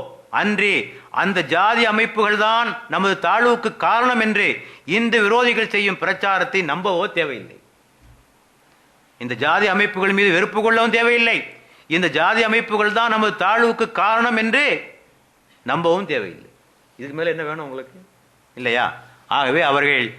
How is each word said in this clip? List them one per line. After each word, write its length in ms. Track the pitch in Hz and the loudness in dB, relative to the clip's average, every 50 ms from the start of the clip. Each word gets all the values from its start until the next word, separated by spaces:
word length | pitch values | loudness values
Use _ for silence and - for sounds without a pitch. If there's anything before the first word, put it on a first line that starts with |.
| - - - - - _ | -4 -8 -16 -20 -14 _
அன்றி 460 | - 127 170 202 208 196 202 202 190 139 107 - - - - - | -4 -2 0 0 0 0 0 0 0 0 -2 -6 -10 -18 -20 -8
அந்த 300 | - - 156 190 196 180 | -4 -2 -2 0 0 -2
ஜாதி 420 | 165 131 147 165 190 214 233 233 233 | -2 0 0 2 2 2 2 2 2
அமைப்புகள் 520 | 220 214 214 226 226 226 220 214 208 208 208 | 2 2 2 0 0 0 0 0 2 2 2
தான் 320 | 214 220 226 233 233 226 202 - - - | 2 2 2 0 0 -2 -4 -8 -8 -6
நமது 300 | 156 170 190 196 190 151 | -2 0 0 0 0 0
தாழ்வுக்கு 580 | 156 170 190 220 240 240 240 233 240 220 - - | 0 0 2 2 4 2 2 2 -2 -4 -4 -2
காரணம் 420 | - 165 202 226 247 254 247 233 | 0 0 2 2 2 2 0 0
என்று 280 | 220 220 214 202 202 160 127 - - - - - - | 0 0 0 0 0 0 -2 -4 -8 -16 -20 -16 -6
இந்து 320 | - 165 220 233 233 202 233 208 | -4 -2 0 0 2 2 2 2
விரோதிகள் 500 | 202 220 240 247 240 233 220 220 - - | 4 4 2 2 2 2 0 -2 -2 -2
செய்யும் 220 | 208 208 202 185 - | 0 0 -2 -2 -2
பிரச்சாரத்தை 640 | - 180 190 185 - 196 196 185 180 175 - 190 | -2 -4 -2 -2 -2 0 0 0 0 -2 -2 -2
நம்பவோ 500 | 180 151 143 170 185 208 185 170 190 208 | -2 -2 -2 -2 -2 -2 -2 -2 -2 -2
தேவையில்லை." 480 | - 170 160 147 131 110 92 87 - - _ _ _ _ _ _ _ _ _ - - - _ _ _ _ _ _ _ _ _ _ _ _ _ _ _ _ _ _ _ - | -2 -2 -4 -4 -6 -10 -12 -16 -20 -20 _ _ _ _ _ _ _ _ _ -20 -20 -20 _ _ _ _ _ _ _ _ _ _ _ _ _ _ _ _ _ _ _ -14
இந்த 120 | 120 123 123 | -10 -8 -6
ஜாதி 340 | 110 135 147 165 190 208 202 | -2 0 2 2 2 2 2
அமைப்புகள் 460 | 185 196 208 202 202 185 190 196 202 | 2 2 0 0 0 0 0 0 2
மீது 180 | 196 202 202 | 2 2 4
வெறுப்பு 300 | 165 170 196 214 - 214 | 4 2 2 0 0 0
கொள்ளவும் 340 | 208 226 226 226 226 233 214 233 | 0 2 2 2 2 2 2 2
தேவையில்லை, 400 | 233 233 240 240 233 233 220 156 - - - - - - - - _ - | 2 2 2 2 2 2 0 -2 -4 -8 -14 -20 -20 -20 -20 -20 _ -4
இந்த 200 | 156 170 185 165 | -2 0 0 0
ஜாதி 360 | 131 151 165 185 220 226 226 | 0 2 2 2 2 2 2
அமைப்புகள் 540 | 220 220 233 220 226 214 208 208 208 208 226 | 2 2 0 0 0 0 0 0 0 2 0
தான் 100 | 233 233 | 0 0
நமது 260 | 220 220 214 208 190 | 2 0 0 0 0
தாழ்வுக்கு 560 | - 180 190 214 233 233 233 226 233 233 220 | 0 0 0 2 2 2 2 2 0 -4 -4
காரணம் 460 | - - 180 208 226 226 233 240 226 220 | -2 0 0 2 2 2 2 0 0 0
என்று 260 | 220 226 220 269 294 277 180 - - - - - _ _ _ _ _ _ _ _ _ _ _ _ - | 0 0 0 2 2 0 0 -2 -6 -10 -20 -20 _ _ _ _ _ _ _ _ _ _ _ _ -6
நம்பவும் 420 | - 135 160 170 170 165 185 202 | -4 -2 0 2 2 0 0 0
தேவையில்லை. 440 | 160 151 127 104 92 82 76 - - _ _ _ _ _ _ _ _ _ - | -4 -4 -4 -4 -6 -10 -16 -20 -20 _ _ _ _ _ _ _ _ _ -16
இதுக்கு 180 | 123 143 147 156 | -14 -12 -8 -4
மேல 120 | 165 170 | -4 -4
என்ன 140 | 160 160 160 | -4 -4 -6
வேணும் 220 | 151 156 160 156 | -8 -8 -10 -10
உங்களுக்கு? 320 | 139 127 131 131 - - 185 - _ _ _ _ _ _ _ _ _ _ | -12 -12 -14 -14 -16 -20 -20 -20 _ _ _ _ _ _ _ _ _ _
இல்லையா? 300 | 123 127 120 117 123 120 87 - - - - - - _ - | -6 -2 0 0 2 0 0 -2 -8 -14 -20 -20 -20 _ -4
ஆகவே 340 | - 135 143 127 131 165 | -2 0 0 2 2 2
அவர்கள் 440 | 170 147 139 143 143 143 143 131 120 110 - | 2 2 2 2 2 2 2 2 0 -2 -6